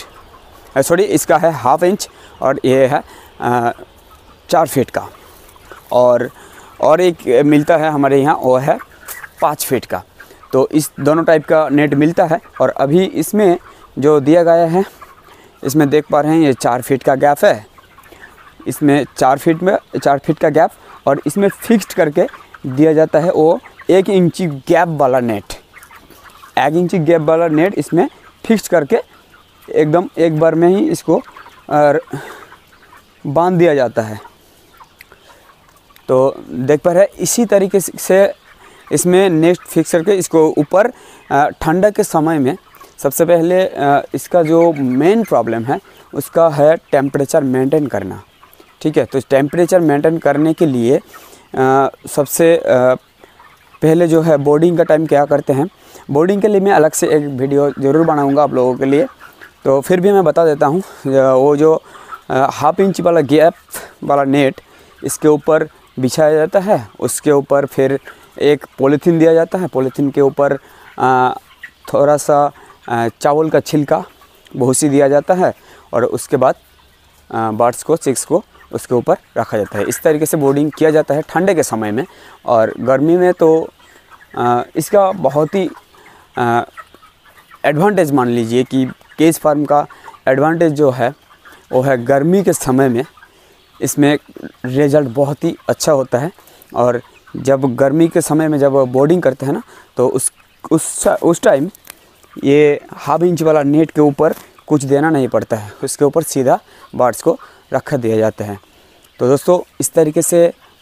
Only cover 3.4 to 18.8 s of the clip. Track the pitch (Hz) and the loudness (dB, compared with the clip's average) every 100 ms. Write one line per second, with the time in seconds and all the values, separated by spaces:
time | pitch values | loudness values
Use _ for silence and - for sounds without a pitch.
3.4 | 123 123 120 - - _ _ - _ - | -4 -2 -2 -6 -16 _ _ -20 _ -20
4.4 | - 170 156 139 113 - 107 - - - | -2 0 0 -2 -4 -6 -10 -18 -20 -20
5.4 | - - - - - 123 123 120 123 - | -20 -20 -20 -20 -4 2 2 2 -2 -12
6.4 | - - - - - 160 180 165 - 123 | -20 -20 -20 -4 0 2 0 -2 0 2
7.4 | 147 147 147 165 156 151 139 139 139 151 | 4 2 2 0 0 -2 0 2 0 0
8.4 | 127 127 147 - - - - - - - | 0 0 0 -4 -6 -20 -20 -18 -18 -4
9.4 | 160 151 - 123 - 92 - _ - - | -4 -4 -4 -4 -4 -10 -12 _ -20 -20
10.4 | - 131 131 156 147 - 143 160 160 160 | -4 -2 0 0 -4 -4 -2 0 2 0
11.4 | 151 160 151 143 147 143 151 170 170 160 | 2 0 2 0 2 2 0 2 0 -2
12.4 | - - 131 - 139 165 190 - 165 208 | -6 -4 -4 -2 0 0 0 -4 -4 0
13.4 | 202 180 - - - - 139 151 135 170 | 2 0 -4 -20 -18 -2 2 2 4 2
14.4 | 170 170 165 175 196 - - - _ - | 4 2 2 0 -2 -8 -20 -20 _ -20
15.4 | - - - 147 143 147 143 151 147 160 | -20 -10 -4 0 2 0 0 -2 0 2
16.4 | 151 127 131 123 - 131 - 135 143 147 | 2 0 -2 -4 -2 -2 0 0 2 2
17.4 | 208 117 107 _ - _ - - - - | 2 0 -6 _ -20 _ -20 -20 -20 -20
18.4 | - _ - 131 | -20 _ -12 -2